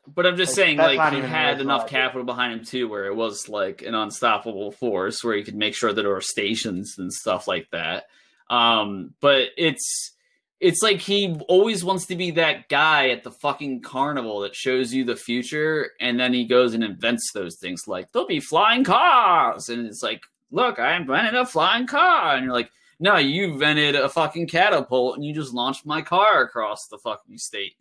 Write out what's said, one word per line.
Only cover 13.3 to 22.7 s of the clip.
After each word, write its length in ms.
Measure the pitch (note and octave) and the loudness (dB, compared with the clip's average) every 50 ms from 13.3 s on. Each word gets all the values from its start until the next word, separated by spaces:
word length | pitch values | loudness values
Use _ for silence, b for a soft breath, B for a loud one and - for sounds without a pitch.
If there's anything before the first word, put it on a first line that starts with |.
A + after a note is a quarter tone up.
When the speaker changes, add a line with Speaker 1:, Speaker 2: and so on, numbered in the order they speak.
| - | -12
Speaker 1:
fucking 480 | - - D3 D3 - D3 C#3 C3 A#2+ | -6 -4 -4 -4 -4 -4 -8 -8 -8
carnival 600 | - - - C3 C#3 D3 D3 C3+ A#2 A2 G#2 G2+ | -8 -8 -4 -2 -2 -2 -2 -4 -4 -4 -4 -4
that 140 | G2+ G2+ - | -6 -6 -8
shows 380 | - - C3 B2+ B2+ C3 A#2 B2 | -6 -2 0 0 0 0 0 0
you 100 | C3 B2+ | -2 -2
the 120 | A#2+ A2+ | -2 -2
future, 760 | A2+ - - A#2+ B2+ B2 - D3+ D3+ D3+ D#3 D#3 D3+ C3 - - - | -4 -4 -4 -4 -4 -4 -4 -4 -2 -2 0 -2 -2 -4 -6 -6 -4
and 200 | A#2 B2 A#2+ A#2+ | -2 -2 0 0
then 120 | B2+ B2+ B2+ | 0 0 0
he 100 | B2 A#2+ | 0 0
goes 280 | - B2 B2 B2+ A#2+ A2+ | 4 4 4 4 4 2
and 100 | A2+ A2+ | 0 -2
invents 480 | G#2 F#2+ F2+ A2+ A2+ A#2+ A#2 - - - | -4 -4 -4 -2 -2 -2 -2 -4 -6 -6
those 260 | G#2 F#2 E2+ - - | -6 -8 -8 -10 -10
things, 300 | - F2+ F2+ F2 - G#2+ | -10 -10 -10 -10 -8 -8
like, 240 | F#2+ F2+ F2+ - - | -8 -8 -8 -6 -4
"There'll 160 | A#3+ C4 - | -4 -2 -2
be 100 | F#3 D3 | -2 -4
flying 440 | - - D3+ D#3+ G3+ A3 A#3 B3 C4+ | -4 -2 0 2 4 4 4 2 2
cars," 840 | F3 F#3+ B3 E4 F4+ C#4+ B3 A3+ G3 F3 D#3+ C3+ A#2+ - - - - | 4 4 4 6 6 6 6 6 6 6 4 4 2 0 -2 -6 -8
and 160 | A#2 A#2+ A#2 | -6 -6 -6
it's 160 | A2 G#2 - - | -8 -8 -6 -6
like, 180 | G#2+ A2+ A2+ - - _ _ _ _ - | -4 -6 -6 -10 -16 _ _ _ _ -2
"Look, 260 | F#3 B3 A#3+ G#3 - | 0 0 0 0 0
I 160 | A#2 D3 E3 | 0 2 2
invented 400 | F3+ D#3+ C3 C3+ F3 A3+ A3 A3+ | 0 0 0 0 0 0 0 0
a 120 | B3 B3+ | 0 0
flying 400 | - - D#3+ D#3 F#3 G#3+ A#3 B3+ A#3+ | 0 0 0 2 2 2 0 0 0
car," 480 | C#4+ D4 F4 F#4 E4+ D4 F#3 D#3+ C#3 | 2 4 4 6 4 4 4 2 2
and 80 | C3 C3 | 0 0
you're 100 | C3 B2+ | 0 0
like, 160 | A#2+ A#2 - | -2 -2 -4